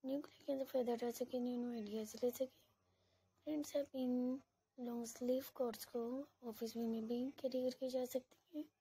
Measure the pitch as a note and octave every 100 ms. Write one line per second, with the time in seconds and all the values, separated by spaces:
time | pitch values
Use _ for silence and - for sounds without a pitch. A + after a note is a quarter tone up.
0 | C4 C#4 D4 - - C4+ C4 C4+ A#3+ A#3
1 | A#3+ A#3 B3 B3+ B3 B3 A#3+ A#3 G#3 G#3+
2 | A3 A#3 B3 A#3+ C4 - _ _ _ _
3 | _ _ _ _ - D4+ D4 C#4+ C#4+ C4+
4 | B3+ B3 B3 C4 - _ _ - A#3+ A#3
5 | A#3 - B3 B3+ C4+ - B3 A3 - A#3+
6 | A#3 B3+ C#4+ _ A#3+ A3 A3+ A3+ A#3 A3+
7 | A3 A#3+ C4 - C4 B3+ B3+ B3+ C4 B3+
8 | B3+ C4 - - _ D4+ D#4 _